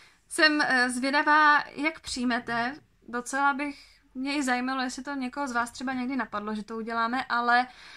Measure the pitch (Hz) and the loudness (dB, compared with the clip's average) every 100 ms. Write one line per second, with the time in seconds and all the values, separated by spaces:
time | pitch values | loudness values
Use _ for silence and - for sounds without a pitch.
0 | - _ _ - 311 302 - 254 247 247 | -20 _ _ 4 4 4 2 2 2 0
1 | 269 294 302 302 302 294 - - 302 320 | 0 2 4 6 6 4 2 -4 -4 -4
2 | - 254 247 240 240 233 240 302 - _ | -8 -4 -2 -2 -2 -4 -4 -6 -16 _
3 | - 240 240 269 277 269 294 - - _ | -10 -8 -4 0 2 2 -4 -6 -16 _
4 | _ 254 269 294 254 247 254 269 254 254 | _ -8 -2 0 0 0 -2 -2 -4 -6
5 | 285 277 247 285 277 240 240 - 262 254 | -8 -6 -6 -4 -4 -2 -4 -4 -6 -4
6 | 247 269 214 208 208 214 208 226 226 233 | -4 -4 -4 -6 -4 -6 -6 -8 -4 -2
7 | 226 254 - 240 240 240 247 - - | 0 -2 -2 0 4 4 2 -6 -20